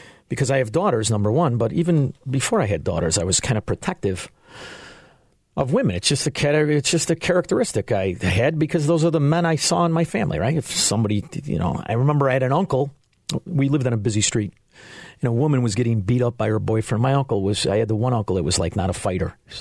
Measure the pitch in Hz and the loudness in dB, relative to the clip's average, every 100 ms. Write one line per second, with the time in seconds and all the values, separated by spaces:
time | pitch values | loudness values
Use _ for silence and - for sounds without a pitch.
0 | - - - 110 127 135 117 151 202 117 | -20 -20 -8 -4 0 0 0 0 2 2
1 | 107 107 104 127 165 117 113 - 170 165 | 0 0 2 2 2 2 0 0 2 2
2 | 135 - 135 131 - 226 110 95 - 85 | 0 -4 -6 -4 0 0 0 -2 -2 -2
3 | 85 82 90 92 - 110 - 98 - 180 | 0 0 0 -2 0 -2 -2 -6 -6 -4
4 | 101 92 - _ - - - - - - | -4 -4 -8 _ -20 -20 -18 -18 -20 -20
5 | - _ _ _ _ - 135 202 208 92 | -20 _ _ _ _ -6 -2 0 0 0
6 | - 143 151 - 143 151 151 147 - 165 | 0 0 -2 0 2 2 2 2 2 0
7 | - 165 - 180 170 - 240 110 - 104 | 0 0 0 0 2 0 0 -2 -2 0
8 | 95 87 92 92 131 160 151 - 147 170 | 0 -2 0 2 2 2 0 0 2 2
9 | 165 160 143 165 170 160 - 175 170 165 | 4 4 4 2 2 0 2 2 2 2
10 | 170 - 165 - 110 160 - - - 104 | 0 -2 -2 -2 0 -2 -4 -2 0 0
11 | 107 104 - - - 95 87 - - 113 | 0 0 -4 -8 -4 -2 -2 -4 -2 0
12 | 135 147 139 131 127 147 196 131 139 - | 2 4 2 2 2 0 0 0 -2 -6
13 | _ _ - - - 160 139 147 127 117 | _ _ -8 -8 -2 0 2 2 0 -2
14 | 104 107 101 120 104 - _ - - - | 0 0 0 0 -2 -8 _ -20 -20 -20
15 | - - 123 117 151 131 120 101 117 113 | -20 -4 -2 2 2 2 2 0 0 0
16 | 95 123 120 - 110 107 98 110 - 107 | 0 2 0 0 0 0 0 -2 0 0
17 | 127 139 135 104 98 104 117 101 110 110 | 2 2 0 0 0 0 0 0 0 0
18 | 123 120 101 92 78 - 85 101 92 - | 0 0 0 -2 0 -2 -2 -2 -4 -2
19 | 101 92 80 - - - | -4 -2 -4 -8 -18 -18